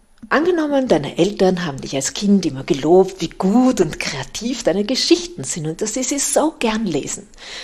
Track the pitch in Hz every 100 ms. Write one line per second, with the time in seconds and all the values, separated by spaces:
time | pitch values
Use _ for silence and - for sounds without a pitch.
0 | _ _ - 269 339 339 302 277 262 165
1 | 135 - 190 208 190 180 175 135 - 139
2 | - - 202 196 165 135 135 151 151 185
3 | 190 - 165 - 190 226 254 214 165 -
4 | - 143 - - 233 262 - 190 208 247
5 | - 349 - - 131 175 156 160 208 262
6 | 254 285 - - 302 - 226 220 202 147
7 | - - - - - -